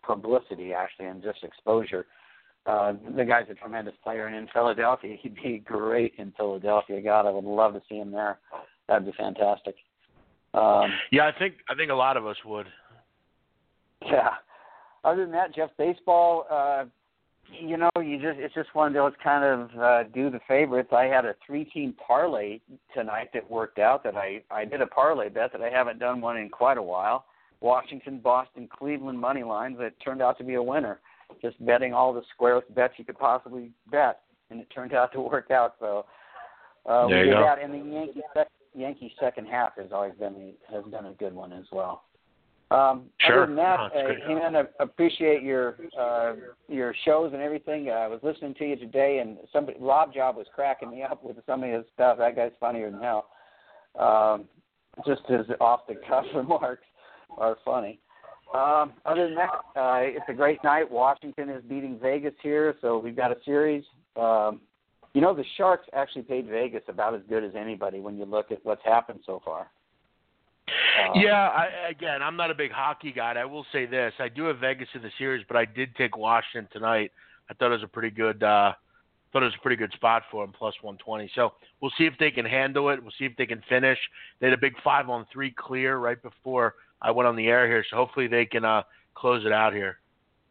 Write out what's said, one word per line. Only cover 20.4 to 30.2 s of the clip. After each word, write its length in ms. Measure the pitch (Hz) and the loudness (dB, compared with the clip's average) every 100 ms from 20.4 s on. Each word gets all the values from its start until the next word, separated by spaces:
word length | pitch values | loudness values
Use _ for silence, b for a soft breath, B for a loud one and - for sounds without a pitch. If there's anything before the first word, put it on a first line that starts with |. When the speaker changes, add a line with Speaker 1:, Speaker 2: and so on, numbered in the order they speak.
| - | 0
Speaker 1:
favorites. 420 | 135 147 127 123 | 2 4 0 2
I 140 | 123 131 | 4 4
had 180 | 131 | 4
a 120 | 120 - - | 0 -4 -8
three-team 480 | 147 151 - 135 - - | -8 -8 -6 -8 -6 0
parlay 540 | 127 170 123 104 110 _ 131 _ | 2 2 -2 -4 -10 _ -20 _
tonight 360 | 131 110 107 113 | -8 -6 -6 -6
that 160 | 123 107 | -8 -6
worked 300 | 113 110 - | -6 -4 2
out 240 | 107 139 | 4 4
that 140 | 113 101 | 0 -4
I, 240 | 98 101 - | -6 -8 -10
I 140 | 107 107 | -8 -6
did 160 | 139 | -4
a 60 | 120 | -2
parlay 420 | - 143 147 107 | 2 2 2 -2
bet 240 | 104 123 | -4 -4
that 80 | 117 | -4
I 80 | 117 | -2
haven't 300 | 127 120 117 | 0 0 -2
done 200 | 123 123 | -4 -4
one 160 | 117 117 | -4 -6
in 140 | 107 | -8
quite 280 | - 123 127 | 0 2 2
a 60 | |
while. 420 | 90 90 101 127 - b b b | -2 -4 -2 -2 -6 b b b
Washington, 580 | 117 123 - 139 139 135 | 0 2 0 -12 -12 -4
Boston, 480 | 123 127 127 - 120 | 2 2 0 -10 -18
Cleveland 520 | - 139 143 135 123 | -10 -8 -6 -8 -6
money 220 | 120 139 | -4 -4
lines 360 | 117 107 127 123 | -4 -6 -6 -8
that 140 | 117 - | -10 -10
turned 180 | - 131 | -10 0